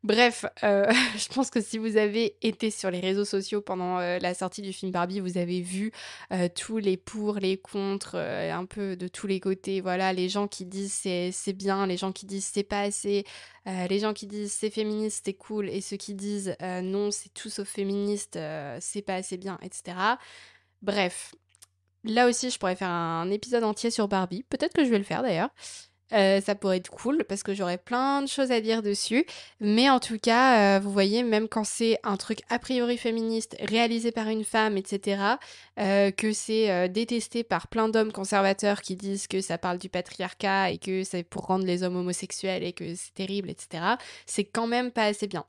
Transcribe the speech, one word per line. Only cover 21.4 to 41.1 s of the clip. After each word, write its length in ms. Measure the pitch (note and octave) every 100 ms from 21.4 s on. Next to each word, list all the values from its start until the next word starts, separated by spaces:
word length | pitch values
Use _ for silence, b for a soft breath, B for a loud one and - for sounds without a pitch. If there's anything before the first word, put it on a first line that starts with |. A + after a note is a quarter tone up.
| _ _ - _ _ _ A3
là 220 | A3 B3
aussi, 220 | A#3+ B3+
je 80 | -
pourrais 180 | F#3+ F3+
faire 140 | F#3
un 400 | F3 E3+ E3 F3
épisode 340 | G#3 A#3+ A#3+
entier 280 | A3 G#3 A#3
sur 160 | A3+ G3+
Barbie. 340 | G3 F#3 F3+ -
Peut-être 240 | - D#4+
que 100 | -
je 60 | C4+
vais 80 | A3
le 60 |
faire 180 | G3+ -
d'ailleurs. 300 | B3+ E3 A#3+ B B B B B _
Euh, 280 | A3 G3 G3
ça 140 | G3 G3+
pourrait 200 | G3 F#3
être 140 | F3+
cool 340 | - A#3 D4+
parce 180 | - G3
que 120 | -
j'aurais 240 | G3 F3+ F3+
plein 440 | - B3 C4+ C#4
de 60 | C#4
choses 240 | - C4
à 80 | A#3+
dire 220 | A3 A3+
dessus. 440 | G#3 G3+ - A#3 E4+ B B B
Mais 280 | G#3 A3 C4+
en 100 | B3+
tout 180 | - A3
cas, 560 | A#3+ A#3 C4+ A#3 G3+ G3
euh, 40 |
vous 100 | G3+
voyez, 320 | G3 G3 A3
même 240 | B3 G#3+ A3
quand 160 | A3+
c'est 360 | G#3+ - A3+ A3
un 140 | A#3 G3
truc 240 | - A3 -
a 100 | A#3
priori 380 | - B3+ A#3+ A#3+
féministe, 580 | A#3+ A3+ A3+ A3+ A3 -
réalisé 500 | G#3 A3 A#3 A#3 A#3
par 160 | A3+ G#3+
une 160 | A3
femme, 340 | G#3+ A3+ A3 G3
et 60 | F#3+
cetera, 540 | G3+ G3+ G3 G3+ C4 B B B -
euh, 320 | G3+ G3 G3+
que 220 | F#3+ G#3+
c'est, 360 | G#3+ - A3 A3
euh, 180 | F3+ F3+
détesté 540 | F#3 A3+ A#3+ - A#3 A#3
par 220 | A3 -
plein 200 | A3+ A3
d'hommes 240 | A3 A3
conservateurs 680 | G#3 F#3+ G#3 G3 G3 G#3 G3+
qui 160 | - F#3
disent 300 | G3 G3 -
que 120 | F#3+
ça 180 | F#3+ E3+
parle 200 | F#3 F3+
du 100 | F#3
patriarcat 840 | F3+ F3+ - F3+ - G3+ G3 F#3+
et 80 | -
que 260 | - F#3
c'est 180 | F#3+